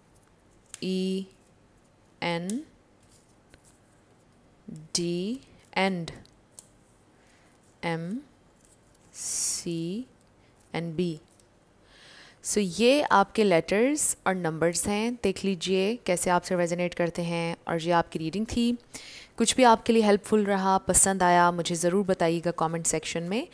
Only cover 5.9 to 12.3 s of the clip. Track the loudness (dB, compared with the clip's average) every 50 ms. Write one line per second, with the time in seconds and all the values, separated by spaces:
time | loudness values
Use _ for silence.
5.9 | 0 -4 -6 -8 -12 -16 -20 -20 _ _ _ _ _ -20 -20 _ _ _ _ _
6.9 | _ _ _ _ _ _ _ _ _ _ _ _ _ _ _ _ _ -8 -4 -4
7.9 | -4 -4 -4 -6 -8 -10 -10 _ _ _ _ _ _ _ _ -20 -20 _ _ _
8.9 | _ _ _ -20 -16 -12 -10 -8 -6 -4 -4 -4 -4 -6 -6 -6 -6 -4 -4 -6
9.9 | -6 -8 -10 -12 _ _ _ _ _ _ _ _ _ _ -18 _ -8 -8 -8 -6
10.9 | -4 -4 -4 -4 -4 -8 -12 _ _ _ -20 _ _ _ _ _ _ _ _ _
11.9 | -20 -20 -20 -20 -20 -20 -20 -20